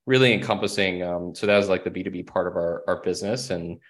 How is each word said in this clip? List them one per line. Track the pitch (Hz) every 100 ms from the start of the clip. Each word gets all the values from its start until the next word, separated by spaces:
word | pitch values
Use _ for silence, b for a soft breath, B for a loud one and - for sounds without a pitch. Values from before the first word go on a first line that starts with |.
| -
really | 131 127
encompassing, | 104 98 101 104 - 95 90
um, | 90 87 87
so | 80 104
that | 104
was, | 101
like, | 92
the | 90
B | 90
two | 92
B | 90
part | 85 95 90
of | 90
our, | 85 82 -
our | 90
business, | 92 90 101 127 -
and, | 87 85 85 b